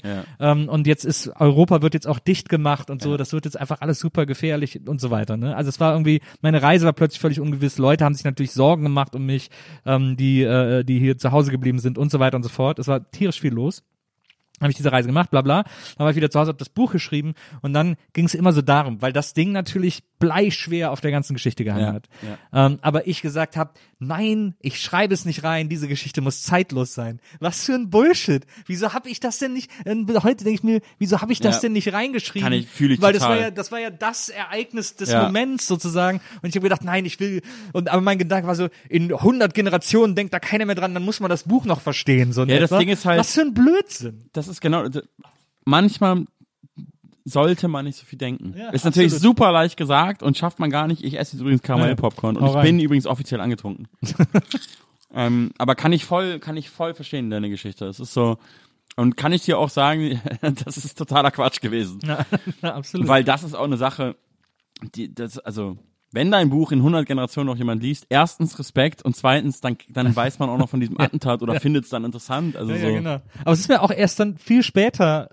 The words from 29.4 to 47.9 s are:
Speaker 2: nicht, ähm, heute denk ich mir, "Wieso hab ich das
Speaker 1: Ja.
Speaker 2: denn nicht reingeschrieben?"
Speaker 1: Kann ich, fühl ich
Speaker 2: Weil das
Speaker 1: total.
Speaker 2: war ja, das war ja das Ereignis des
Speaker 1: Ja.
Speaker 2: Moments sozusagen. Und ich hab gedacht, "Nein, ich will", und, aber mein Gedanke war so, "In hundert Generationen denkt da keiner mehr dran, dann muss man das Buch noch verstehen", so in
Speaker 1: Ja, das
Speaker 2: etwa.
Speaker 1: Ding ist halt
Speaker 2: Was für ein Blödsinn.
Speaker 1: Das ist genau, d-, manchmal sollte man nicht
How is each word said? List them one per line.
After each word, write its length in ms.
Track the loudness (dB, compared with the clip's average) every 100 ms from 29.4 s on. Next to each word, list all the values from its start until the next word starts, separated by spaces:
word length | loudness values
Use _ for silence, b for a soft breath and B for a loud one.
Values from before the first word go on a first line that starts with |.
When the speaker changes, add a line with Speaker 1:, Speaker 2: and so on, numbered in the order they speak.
| -6
Speaker 2:
nicht, 160 | -6 -10 B -6
ähm, 220 | -4 0 2
heute 200 | 2 0
denk 120 | -2 0
ich 60 |
mir, 180 | 0 0 b b
"Wieso 240 | 0 0
hab 80 | 0
ich 100 | 0
das 180 | 2 2
Speaker 1:
Ja. 40 |
Speaker 2:
denn 120 | 0
nicht 200 | 0 -2
reingeschrieben?" 500 | -4 -4 -4 -6 -4 -2
Speaker 1:
Kann 40 | -2
ich, 100 | -4
fühl 240 | 0 2
ich 60 | 4
Speaker 2:
Weil 140 | 4
das 80 | 4
Speaker 1:
total. 140 | 2 2
Speaker 2:
war 60 |
ja, 80 | 0
das 200 | -6 -8
war 80 | -8
ja 120 | -8
das 380 | -6 -6 -4 -8
Ereignis 680 | -10 -8 -8 -6 -8 -8 -6
des 160 | 0
Speaker 1:
Ja. 140 | 2 2
Speaker 2:
Moments 420 | 0 -2 -4 -2
sozusagen. 520 | -2 -2 -2 0 -2 B -12
Und 80 | -6
ich 60 | -2
hab 80 |
gedacht, 200 | 0 -2
"Nein, 220 | -2 -4 -4
ich 140 | -6
will", 240 | -6 -6 B -16 -8
und, 160 | -4 0
aber 120 | 2
mein 160 | 2 0
Gedanke 300 | 0 -2 -2
war 80 | -2
so, 140 | -4 B B
"In 240 | 0 0
hundert 400 | 2 4 4 2
Generationen 640 | 0 0 0 2 4 4 2
denkt 180 | -2
da 60 | -6
keiner 260 | -2 -2 -2
mehr 80 |
dran, 220 | -2 -4 -4
dann 100 | -4
muss 140 | -4
man 100 | -2
das 140 | -2
Buch 220 | 2 0 2
noch 160 | -2
verstehen", 520 | -2 -2 2 4 4
so 80 | 2
in 80 | 2
Speaker 1:
Ja, 80 | 4
das 140 | 4
Speaker 2:
etwa. 80 | 4
Speaker 1:
Ding 100 | 2
ist 160 | 0 2
halt 140 | 2
Speaker 2:
Was 140 | 2 2
für 60 |
ein 120 | 2
Blödsinn. 800 | 4 6 4 0 -8 -12 -14 -14
Speaker 1:
Das 140 | -12 -10
ist 140 | -4
genau, 260 | -2 0 -2
d-, 140 | -6 -10 _ _ _ _ _
manchmal 640 | 2 4 4 4 2 0 -4 _ _ _ -20 -20 -20 _ _ _ -4
sollte 420 | 2 2 2 -2
man 160 | -4
nicht 140 | -8